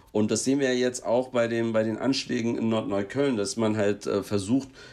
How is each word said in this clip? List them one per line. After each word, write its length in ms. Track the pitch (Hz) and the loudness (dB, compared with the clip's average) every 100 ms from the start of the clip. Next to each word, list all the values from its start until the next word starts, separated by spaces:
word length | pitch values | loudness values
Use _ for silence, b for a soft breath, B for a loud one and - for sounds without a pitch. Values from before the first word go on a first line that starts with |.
| B | B
Und 200 | 107 107 | 0 2
das 120 | 107 | 0
sehen 160 | 131 139 | 2 2
wir 140 | 131 | 2
ja 60 | 123 | 2
jetzt 260 | 123 123 92 | 0 -2 0
auch 240 | 120 127 | 0 2
bei 180 | 123 117 | 0 0
dem, 240 | 117 113 | 0 0
bei 120 | 110 | 2
den 140 | 113 107 | 0 0
Anschlägen 600 | 127 135 - 123 117 120 | 0 0 0 -2 0 0
in 100 | 113 | 0
Nordneukölln, 680 | 113 107 101 101 131 143 113 | 0 0 -2 -2 0 0 0
dass 180 | 98 117 | -2 0
man 220 | 110 107 | 0 2
halt, 300 | 101 101 - | 0 0 -2
äh, 160 | 101 | -2
versucht, 460 | 92 104 95 131 - B B | 0 -2 0 0 -2 B B